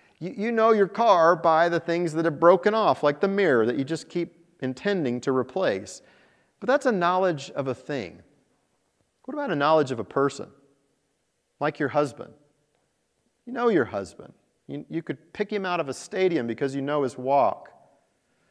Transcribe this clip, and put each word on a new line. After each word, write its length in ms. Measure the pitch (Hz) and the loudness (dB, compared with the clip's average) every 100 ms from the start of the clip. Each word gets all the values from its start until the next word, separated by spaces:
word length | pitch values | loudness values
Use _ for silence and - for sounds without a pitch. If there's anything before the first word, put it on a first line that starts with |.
| _ _ | _ _
You, 160 | 175 - | -12 -6
you 160 | 220 | -4
know 200 | 226 226 | 2 2
your 160 | 214 190 | 4 2
car 480 | 208 233 180 165 170 | 2 4 6 6 4
by 320 | 170 160 175 | 2 4 2
the 120 | 170 | 0
things 320 | - 170 175 | -2 -2 -2
that 120 | 156 | -2
have 160 | 165 139 | -2 4
broken 340 | 170 180 208 | 6 6 4
off, 300 | 220 185 131 | 2 2 2
like 160 | 147 147 | 0 0
the 80 | 196 | -2
mirror 380 | 196 185 123 113 | 2 2 4 2
that 100 | 123 | 0
you 80 | |
just 240 | 135 160 - | -4 -6 -6
keep 280 | 175 170 _ _ _ | -6 -6 _ _ _
intending 600 | 131 131 202 196 135 120 | -8 -4 -4 -2 -2 -2
to 100 | 143 | 0
replace. 680 | 131 123 117 117 98 - - _ _ _ _ _ _ | -2 -2 -2 -2 -2 -8 -18 _ _ _ _ _ _
But 80 | 196 | -2
that's 180 | 277 285 | 0 0
a 60 | |
knowledge 580 | 202 175 185 190 151 - | 0 0 2 0 -2 -8
of 160 | - 135 | -8 -6
a 60 | |
thing. 480 | 123 - 143 92 87 _ _ _ _ _ _ _ _ _ _ | -8 -8 -8 -8 -14 _ _ _ _ _ _ _ _ _ _
What 100 | - | -10
about 160 | 294 277 | -6 -4
a 60 | 151 | 0
knowledge 340 | 147 160 135 | 4 4 2
of 80 | 117 | -4
a 60 | |
person? 440 | 101 143 139 - - _ _ _ _ _ _ _ _ _ _ _ | -4 0 0 -2 -16 _ _ _ _ _ _ _ _ _ _ _
Like 180 | 147 151 | -6 -2
your 120 | 139 | -2
husband. 420 | 143 117 113 - - _ _ _ _ _ _ _ _ _ _ - | 0 -2 -6 -18 -20 _ _ _ _ _ _ _ _ _ _ -12
You 60 | |
know 160 | 247 240 | -2 2
your 160 | 185 | 2
husband. 480 | 107 104 95 - 87 _ _ _ - | 0 -4 -8 -14 -20 _ _ _ -14
You, 180 | 143 147 | -14 -8
you 140 | 160 | -10
could 300 | 160 139 _ | -8 -12 _
pick 200 | - 202 | -8 -6
him 140 | 208 190 | -4 -4
out 140 | 175 | -4
of 80 | 143 | -4
a 60 | |
stadium 520 | 131 - 190 190 165 117 | -8 -8 -2 0 0 -4
because 280 | 113 139 | -4 -4
you 60 | 135 | -4
know 220 | 135 147 | -4 -2
his 160 | 135 120 | -2 -4
walk. 540 | 127 139 113 - - - _ _ _ _ _ _ _ | 0 2 2 -2 -14 -20 _ _ _ _ _ _ _